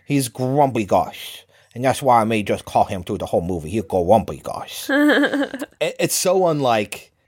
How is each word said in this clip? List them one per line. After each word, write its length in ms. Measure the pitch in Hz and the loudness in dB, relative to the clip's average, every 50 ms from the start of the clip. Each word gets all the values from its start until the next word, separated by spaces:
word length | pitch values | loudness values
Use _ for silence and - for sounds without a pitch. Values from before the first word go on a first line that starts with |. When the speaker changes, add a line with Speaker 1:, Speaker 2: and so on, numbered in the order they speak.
| _ | _
Speaker 1:
He's 220 | - 147 139 131 117 | -2 -2 0 0 -2
grumpy 580 | - - 127 127 131 143 147 135 123 123 110 | -4 -4 -4 0 2 2 2 2 2 -2 0
gosh. 580 | 95 107 95 80 - - - - - - - - _ _ _ _ _ _ | 2 2 2 2 0 -4 -12 -16 -16 -18 -18 -20 _ _ _ _ _ _
And 80 | 117 123 | -2 0
that's 180 | 135 120 - | 0 0 2
why 200 | 147 135 123 117 | 2 4 4 4
I 20 | 110 | 4
may 180 | 110 113 110 | 2 0 0
just 240 | 101 98 110 95 - | 0 -2 -2 -4 -4
call 200 | - - 120 104 | -2 0 0 0
him 180 | - 104 92 87 | 2 -2 -6 -6
through 160 | - 107 90 | -6 -6 -6
the 60 | 85 78 | -4 -2
whole 140 | - 113 | -2 -2
movie. 280 | 85 85 92 85 76 76 | 0 -2 -4 -6 -6 -4
He's 140 | 87 113 101 | -4 -4 -4
grumpy 540 | - - 92 87 85 107 113 101 - 76 65 | -2 0 0 4 4 4 4 4 0 -6 -8
gosh. 520 | - - - - - - - - - - | -10 -10 -10 -10 -10 -12 -12 -12 -6 -2
Speaker 2:
<laughs> 0 | |
Speaker 1:
It, 1080 | - 294 294 294 285 - 285 254 - 277 277 - - 262 285 - _ _ 151 170 - - | 0 2 4 4 4 4 2 2 0 -2 -4 -4 -6 -10 -12 -14 _ _ -4 -4 -2 -2
it's 160 | 196 156 - | -2 -2 -2
so 320 | - - 185 180 190 185 170 | -2 0 2 2 2 2 2
unlike 640 | 160 147 139 127 117 110 107 101 - - - _ _ _ _ | 2 2 2 2 2 2 0 -2 -6 -14 -18 _ _ _ _